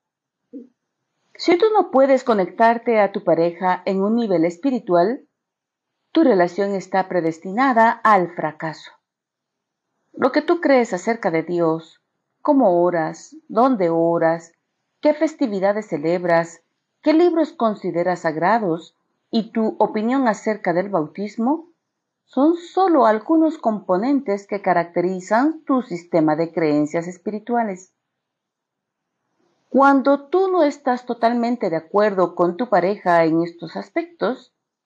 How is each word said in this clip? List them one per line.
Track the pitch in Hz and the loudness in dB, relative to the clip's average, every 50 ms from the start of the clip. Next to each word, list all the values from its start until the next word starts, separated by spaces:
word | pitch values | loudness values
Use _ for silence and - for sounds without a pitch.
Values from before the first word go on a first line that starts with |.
| _ _ _ _ _ _ _ _ _ _ - 262 - _ _ _ _ _ _ _ _ _ _ _ _ _ _ | _ _ _ _ _ _ _ _ _ _ -20 -20 -20 _ _ _ _ _ _ _ _ _ _ _ _ _ _
Si | - - 339 349 | -6 0 0 2
tú | 349 440 427 427 | 2 2 2 2
no | 403 349 - | 2 0 2
puedes | - 262 269 269 269 254 262 | 2 2 4 4 2 0 0
conectarte | 247 220 202 180 175 - - 226 233 233 233 - 240 226 214 | 0 0 0 -2 -2 0 2 2 2 2 0 -2 0 2 2
a | 196 196 | 2 0
tu | 202 214 - | -2 -4 0
pareja | 180 160 160 165 175 170 - 190 185 180 180 - | 0 0 2 0 -2 -2 -2 -2 -2 -2 -2 -2
en | 202 190 190 | -4 -2 -2
un | 190 214 226 | 0 0 0
nivel | 240 233 196 180 160 160 | 0 0 0 0 0 0
espiritual, | 175 180 - - 277 254 220 - - 175 170 175 214 262 - - _ _ _ _ _ _ _ _ _ _ _ _ _ _ _ _ _ | 0 -2 -4 -4 -4 -4 -4 -2 0 2 2 2 2 -2 -6 -10 _ _ _ _ _ _ _ _ _ _ _ _ _ _ _ _ _
tu | - 330 320 | 0 2 4
relación | 262 208 180 175 180 - 202 202 202 202 | 4 4 4 2 0 0 -4 -4 -4 -4
está | 185 185 - - 190 185 | -6 -6 -4 -4 -4 -2
predestinada | - 180 175 160 165 160 - - 190 185 240 269 269 233 226 226 233 | -2 -2 -2 -2 -2 -4 -6 -10 -8 -4 -2 0 2 4 4 4 2
al | - - - 220 208 190 175 170 - | 2 0 2 4 4 4 2 0 -6
fracaso. | - 160 151 151 - 165 160 151 - - - _ _ _ _ _ _ _ _ _ _ _ _ _ _ _ _ _ _ _ _ _ _ _ _ - | -8 -8 -8 -8 -8 -10 -10 -10 -12 -18 -20 _ _ _ _ _ _ _ _ _ _ _ _ _ _ _ _ _ _ _ _ _ _ _ _ -6
Lo | - - 269 | -2 -2 0
que | - 302 | 0 0
tú | 302 - 339 339 | 0 0 -2 0
crees | 339 294 269 247 233 - - | 2 2 4 2 2 0 -4
acerca | 180 - 233 233 233 - 180 | -6 -4 -4 -4 -2 -2 -2
de | 165 160 156 | -2 -2 -4
Dios, | 175 175 170 170 160 160 165 - - _ _ _ _ _ _ _ _ _ _ | -2 -2 0 0 0 0 -2 -6 -14 _ _ _ _ _ _ _ _ _ _
cómo | - 302 294 269 240 190 175 175 | 0 0 2 4 4 4 4 4
oras, | 175 180 175 165 156 165 170 - - - 294 311 _ | 2 2 0 -2 -4 -4 -8 -12 -20 -20 -20 -20 _
dónde | - 196 220 254 269 262 190 180 165 | -4 0 2 2 2 2 0 0 0
oras, | 165 165 165 170 170 165 165 160 165 170 170 - _ _ _ _ _ _ _ _ _ _ | 0 0 0 0 0 0 0 0 -2 -2 -8 -16 _ _ _ _ _ _ _ _ _ _
qué | - 302 294 | 0 0 0
festividades | 302 320 302 311 - 285 220 202 185 185 202 202 214 214 | 0 -2 -4 -2 -4 -4 -4 -2 -2 -2 -2 -2 -2 -4
celebras, | - 170 143 151 165 180 185 175 175 170 165 165 165 - - _ _ _ _ _ _ _ _ | -6 -6 -4 -2 -2 -2 -2 0 2 2 2 0 -2 -8 -20 _ _ _ _ _ _ _ _
qué | - 302 311 | 0 2 4
libros | 320 359 359 330 330 302 - - | 4 4 4 2 0 -2 -2 -2
consideras | - 233 220 202 - - 180 151 170 175 185 175 170 | -2 -2 -2 -2 -4 -6 -4 -2 -2 -2 -2 -2 -2
sagrados | - 165 147 156 170 185 220 233 214 170 196 302 - - _ _ _ _ _ _ _ - | -4 -4 -4 0 0 2 2 0 0 -2 -4 -4 -8 -14 _ _ _ _ _ _ _ -6
y | - 226 190 - | -4 -4 -4 -4
tu | - 226 220 214 - - | -4 -4 -2 -2 0 0
opinión | 214 202 208 214 214 233 262 277 254 | -2 -2 -2 -4 -2 -2 -2 0 0
acerca | 226 202 - - 220 208 208 - 185 165 | -2 -2 -2 -4 -6 -4 -4 -2 -2 -2
del | 180 196 202 | -2 -2 -2
bautismo | 196 165 151 147 - 190 202 208 - 226 226 254 311 330 - _ _ _ _ _ _ _ _ _ _ _ _ | -2 -4 -4 -4 -8 -10 -10 -10 -6 -4 -4 -2 -4 -4 -6 _ _ _ _ _ _ _ _ _ _ _ _
son | _ - 254 285 330 349 | _ -2 0 2 2 0
solo | 339 - - - 370 381 370 320 269 226 | -2 -4 -6 -2 0 0 2 4 4 4
algunos | 220 214 214 - - 330 320 320 311 320 | 4 2 0 0 0 2 2 2 0 -2
componentes | - - 226 214 185 - - 180 180 220 277 285 262 277 202 202 202 202 | -2 -4 -4 -4 -4 -2 -2 -2 0 0 0 -2 -2 -2 -4 -6 -6 -6
que | - 208 196 | -8 -8 -4
caracterizan | - 190 175 175 170 170 - 175 170 185 190 180 185 - 214 233 277 320 320 - - | 0 0 0 0 0 -2 -2 -2 -2 -2 -4 -6 -4 -2 0 0 0 0 -2 -4 -4
tu | - 269 254 | -2 -2 -2
sistema | - - 175 170 - - - 165 156 156 151 | -2 -4 -10 -12 -8 -2 0 0 2 2 0
de | 156 170 165 | 0 -2 -4
creencias | - 175 165 151 147 147 147 147 - 170 165 | -2 -2 0 0 0 0 -2 -2 -4 -6 -6
espirituales. | 180 180 - - 220 208 208 214 - 240 233 226 208 185 185 - _ _ _ _ _ _ _ _ _ _ _ _ _ _ _ _ _ _ _ _ _ _ _ _ _ _ _ _ _ _ _ _ _ _ _ _ _ | -6 -10 -10 -10 -10 -10 -8 -8 -4 -4 -4 -2 -4 -6 -12 -14 _ _ _ _ _ _ _ _ _ _ _ _ _ _ _ _ _ _ _ _ _ _ _ _ _ _ _ _ _ _ _ _ _ _ _ _ _
Cuando | - 262 277 277 277 269 233 277 285 277 277 | 2 4 4 6 4 4 4 2 0 0 0
tú | - - 370 381 381 | -2 0 0 0 2
no | 370 349 302 | 2 2 2
estás | 285 277 - - 254 247 247 - | 0 0 -4 -4 -4 -4 -4 -4
totalmente | - 233 - 233 226 240 240 233 240 247 240 226 175 | -8 -6 -2 -2 0 0 0 -2 -2 -4 -4 -4 -4
de | 160 | -4
acuerdo | 160 160 - - 208 208 214 196 185 175 170 180 | -4 -4 -2 0 2 2 2 2 0 -2 0 0
con | - 175 175 175 | 0 -2 0 -2
tu | 175 247 - | -4 -2 0
pareja | - 175 170 190 208 202 - 180 170 170 165 | 0 2 2 0 -4 -2 0 2 2 4 4
en | 160 160 165 | 2 2 0
estos | 170 170 170 - 165 160 - | -2 -4 -8 -14 -16 -14 -12
aspectos, | 196 202 - - 330 339 339 - - 180 214 254 - - _ _ _ _ _ _ _ _ | -14 -12 -8 -6 -8 -8 -8 -8 -6 -6 -6 -6 -8 -12 _ _ _ _ _ _ _ _